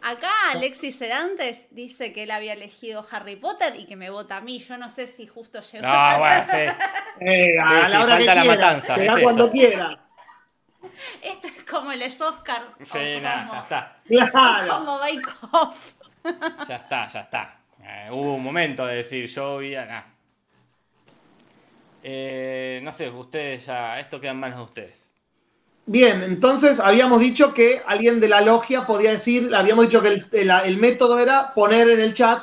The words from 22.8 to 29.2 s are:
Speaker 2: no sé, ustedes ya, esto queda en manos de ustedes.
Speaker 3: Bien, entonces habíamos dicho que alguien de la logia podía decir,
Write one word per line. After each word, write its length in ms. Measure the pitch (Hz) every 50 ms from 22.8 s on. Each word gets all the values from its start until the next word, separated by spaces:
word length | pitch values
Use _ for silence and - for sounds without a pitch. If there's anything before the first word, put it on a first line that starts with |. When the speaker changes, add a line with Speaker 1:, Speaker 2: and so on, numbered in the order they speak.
| 131
Speaker 2:
no 80 | 156 -
sé, 180 | - 160 123
ustedes 560 | 120 127 123 123 - 156 147 139 131 120 123
ya, 320 | 131 127 123 117 113 117 135
esto 220 | 147 - 156 135
queda 100 | 131 135 131
en 60 | 131
manos 200 | 131 127 123 123
de 60 | 117
ustedes. 500 | 110 - 113 101 82 _ _ _ _ _ _ _ _ _ _ _ _ _ _ _ _ _ _ _
Speaker 3:
Bien, 360 | 214 202 247 247 226 196 185 185
entonces 580 | 190 180 180 247 262 277 - 302 285 269 226
habíamos 400 | 196 196 208 240 254 254 240 233
dicho 340 | 240 254 247 - 294 269 -
que 260 | 247 233 240 254 - -
alguien 340 | 185 208 208 226 233 240 226
de 80 | 214 208
la 120 | 208 208
logia 460 | 208 220 226 226 - - 254 254 -
podía 260 | - 214 202 214 220 214
decir, 420 | 208